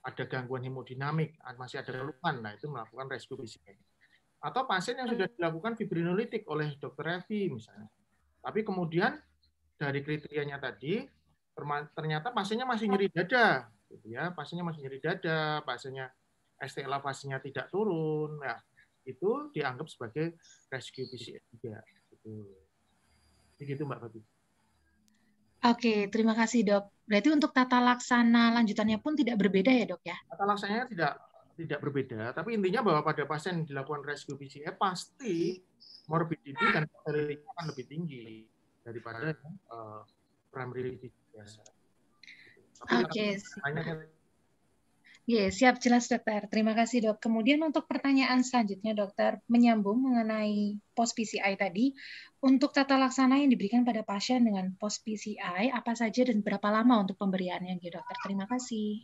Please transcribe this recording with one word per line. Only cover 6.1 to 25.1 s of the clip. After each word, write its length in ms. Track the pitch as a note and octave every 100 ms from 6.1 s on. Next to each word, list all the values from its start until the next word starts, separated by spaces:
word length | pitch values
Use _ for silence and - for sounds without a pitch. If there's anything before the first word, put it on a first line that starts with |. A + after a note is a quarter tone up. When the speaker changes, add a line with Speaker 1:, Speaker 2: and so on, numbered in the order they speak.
| F3+ A#3 A3 F3+
Speaker 1:
oleh 240 | D3+ D3+ C#3
dokter 440 | B2+ - D#3 F3
Evi 280 | - G#3+ F#3+
misalnya, 400 | B2 G#2+ - G#3+ _ _ _ _ _
tapi 240 | B2+ D#3
kemudian 560 | G#3+ F#3 E3 E3 A3+ D4+ _ _ _ _ _ _
dari 240 | C#3+ C#3+
kriterianya 560 | C#3 D3+ - D3 C#3+ C#3
tadi, 480 | C3+ G#2+ C3+ A3 C#4 _ _ _ _
terma-, 380 | - C#3+ D3 D3+
ternyata 400 | - D#3 D#3 G3
pasiennya 320 | A#3+ G3 A3
masih 240 | B3+ A3+ A3
nyeri 240 | G3 G3
dada, 560 | E3 F3+ B3 G#3+ C3+ A#2+ _ _
gitu 160 | - A2
ya, 240 | A#2+ E3+
pasiennya 320 | F3 C#3+ F3
masih 240 | F3 D#3 C3+
nyeri 160 | C3+
dada, 560 | D3+ F3 E3+ D#3+ D#3 D3+ D3
pasiennya 400 | B2 C3+ C3+ C3 _ _ _ _ _
S 220 | C#3 -
T 80 | C3+
elevasinya 560 | C#3 C#3 C3 C#3 C3+
tidak 260 | C#3 B2+ B2+
turun, 720 | F#3 G#3+ E3 D#3 D3+ D3+ D3+
ya, 160 | C3+ A2+ _ _ _ _
itu 460 | - C3 F#3 C4+ D4
dianggap 320 | E3 C#3 B2 D#3
sebagai 480 | - A#2 D3 E3 E3 - - _
rescue 340 | C3 - - B2+
P 80 | A#2+
C 80 | -
I 80 | - _
juga, 320 | A2+ A#2 G#2+ - _ _
gitu. 320 | _ A2 G#2+ G2+ F#2+ _ _ _ _ _ _ _ _ _ _
Begitu, 240 | C#3 C#3+
Mbak 180 | C#3+ A#2+ A#2
Fabi. 160 | A2+ G#2+ _ _ _ _ _ _ _ _